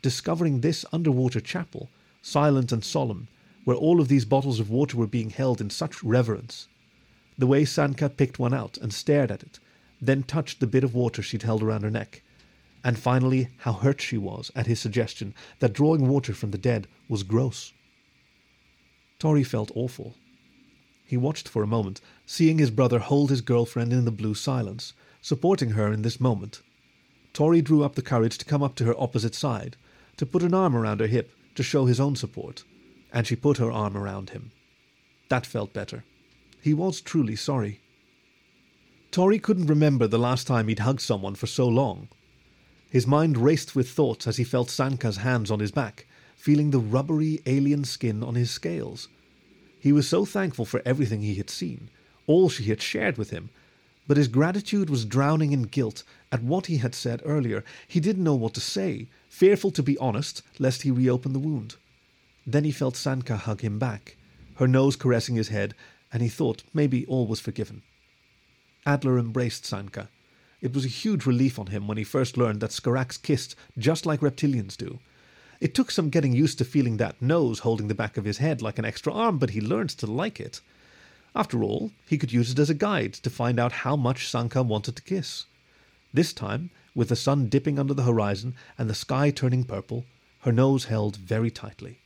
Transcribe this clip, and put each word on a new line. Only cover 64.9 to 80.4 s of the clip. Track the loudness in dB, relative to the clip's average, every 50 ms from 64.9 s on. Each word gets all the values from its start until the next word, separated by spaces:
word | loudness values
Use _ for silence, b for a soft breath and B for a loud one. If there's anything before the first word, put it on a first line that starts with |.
| 2
caressing | 2 0 2 2 2 0 0 -2
his | -2 -2 -2
head, | -2 -2 -2 -2 -4 B B B B B B B -4
and | -2
he | -2 -2
thought | -2 -2 -2 -2 -2 -4 -10 _ _
maybe | 0 0 2 2 -2 -2 -2
all | -2 -2 0
was | -2 -2 -6
forgiven. | -6 -10 -8 -8 -8 -8 -10 -20 -20 _ _ _ _ _ _ _ _ _ _ _ _ _ _ _ _ _ _ _ _
Adler | 0 0 2 2 2 2 2
embraced | 2 0 -2 -2 -2 -2 -4 -6 -8
Sanka. | -8 -8 -8 -8 -10 -12 -14 -14 -14 _ b b b b b b b b b
It | -8 -4 -2
was | -2 -2
a | -2
huge | -6 -4 -2 -2 0 0 2
relief | 2 4 4 4 2 0 -2
on | -8 -6
him | -6 -6 -4 -4
when | -4 -4
he | -4
first | -2 -2 -2 -2 0 0 0
learned | 0 2 2 -2
that | -4 -6
Skarax | -6 -4 -2 -2 0 0 -2 -4 -8 -14
kissed | _ -2 -2 -2 -2 -8 -16 B B B B -2
just | 0 0 0 0 0
like | -2 -2 0
reptilians | 0 -2 0 0 0 0 0 0 -4 -6 -10 -12
do, | -10 -10 -12 -14 b b b b b b b b b b b b -4
it | -2 0
took | 0 0 0
some | 0 0 0 2
getting | 2 2 2 4 4
used | 4 4 2 2 0
to | -4
feeling | 0 2 2 2 2 2 0
that | -2 -4 -2 _
nose | 0 2 2 4 2 2 0 -2
holding | 0 0 0 0 -2 -4
the | -2
back | -2 -4 -4 -4 -4
of | -4
his | -4 -2 0
head | 0 -2 0 -2
like | -4 -6 -4 -4
an | -6
extra | -6 -6 -4 -6 -6 -2
arm, | 0 0 0 0 0
but | 0 0
he | -2 -2
learned | -2 -2 -2 -2 -2 -4
to | -6 -6 -6
like | -6 -4 -4 -4 -6 -8 -10